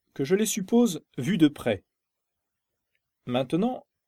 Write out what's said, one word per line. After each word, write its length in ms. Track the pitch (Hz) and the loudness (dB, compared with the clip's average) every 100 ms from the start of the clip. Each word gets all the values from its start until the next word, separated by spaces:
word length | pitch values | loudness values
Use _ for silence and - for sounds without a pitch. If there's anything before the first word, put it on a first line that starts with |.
| _ | _
que 100 | - | -8
je 100 | 135 | -2
les 120 | 190 220 | 0 0
suppose 580 | - 190 233 240 156 - - | -4 0 2 2 0 -10 -6
vus 200 | 131 190 | -2 4
de 100 | 151 | 4
près. 360 | 147 123 101 - _ _ _ _ _ _ _ _ _ _ _ _ _ - | 2 -4 -4 -6 _ _ _ _ _ _ _ _ _ _ _ _ _ -6
Maintenant, 600 | 123 131 160 233 254 - _ | -4 -2 -2 -2 -4 -12 _